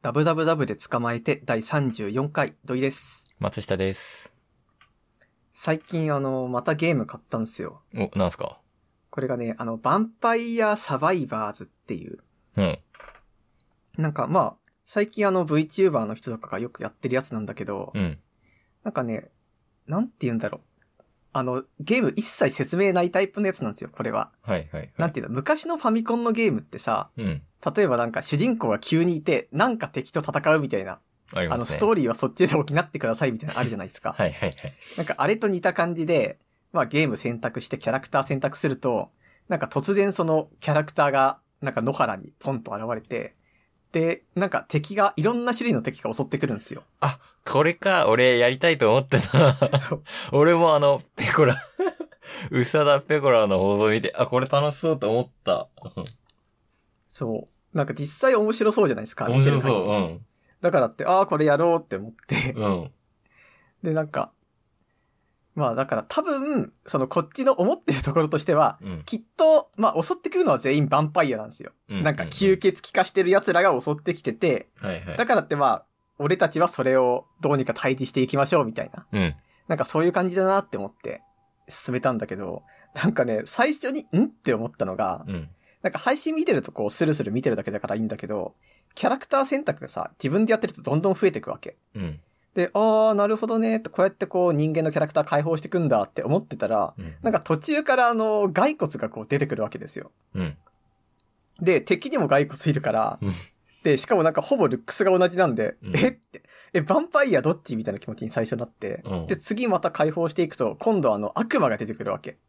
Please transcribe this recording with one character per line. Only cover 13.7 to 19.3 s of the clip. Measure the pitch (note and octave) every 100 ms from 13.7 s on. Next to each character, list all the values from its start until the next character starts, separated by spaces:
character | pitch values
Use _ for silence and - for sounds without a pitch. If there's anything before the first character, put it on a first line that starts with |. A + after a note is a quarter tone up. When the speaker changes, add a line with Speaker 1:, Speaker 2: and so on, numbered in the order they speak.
| _ _ -
Speaker 1:
な | D#3
ん |
か | D3 B2
ま | F3+
あ、 | A#2+ - _ _
最 | _ - G#3+
近 | - G3+
あ |
の、 | F#3 D#3
VTuber | D3+ D#3 - F#3+ C#3
の | G#2+
人 | A2 -
と | A2+
か | -
が | -
よ | A#2+
く | -
や | A2
っ |
て | _ C3
る |
や | B2+
つ | C3
な | A2
ん | G#2
だ |
け | G#2+
ど、 | G2+ G2 G2
Speaker 2:
う | G#2+
ん。 | F2+ C#2+ _ _ _ _ _ _
Speaker 1:
な | A3
ん |
か | -
ね、 | A#2+ A2 -